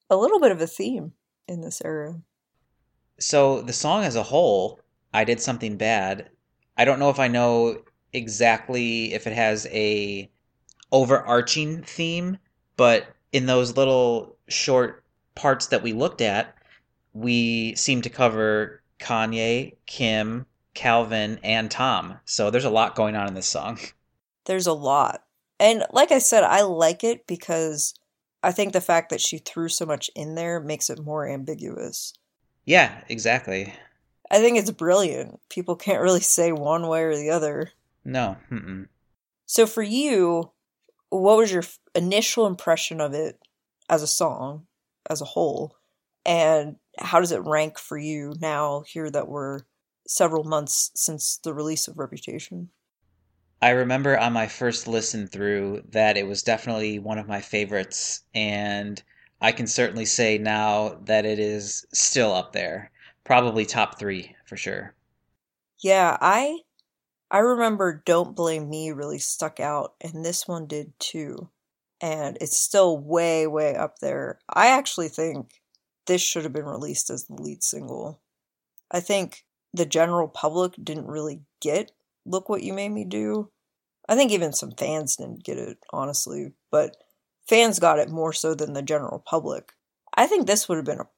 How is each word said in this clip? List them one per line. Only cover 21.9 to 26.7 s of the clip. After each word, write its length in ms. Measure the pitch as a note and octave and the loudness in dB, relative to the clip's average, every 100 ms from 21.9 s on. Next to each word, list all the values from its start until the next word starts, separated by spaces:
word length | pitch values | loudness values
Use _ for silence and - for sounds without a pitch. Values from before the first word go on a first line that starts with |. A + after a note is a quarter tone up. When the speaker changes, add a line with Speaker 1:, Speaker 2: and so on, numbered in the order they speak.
| G#2 F2 F#2+ | 0 -4 -12
Speaker 2:
So 260 | - - G#2 | -6 -2 0
there's 140 | A#2+ | 0
a 60 | C3+ | 2
lot 240 | A2 A2+ | 2 2
going 220 | - G#2+ G#2+ | 2 0 0
on 100 | G2+ | -4
in 80 | |
this 140 | F#2+ - | -4 -4
song. 300 | - F2 A#2 - - _ _ _ _ | -4 -6 -10 -14 -18 _ _ _ _
Speaker 1:
There's 240 | - F#3+ F3 | -4 -2 0
a 40 | |
lot. 520 | D#3 C#3+ C#3 C3+ - - _ _ - | 0 2 4 4 0 -10 _ _ 4
And 260 | G#3 A3+ - | 6 6 2
like 200 | A#3+ C#4+ | 4 6
I 60 | C4+ | 6
said, 260 | - A3+ | 6 6
I 180 | D3+ F#3 | 6 6
like 400 | G3+ | 4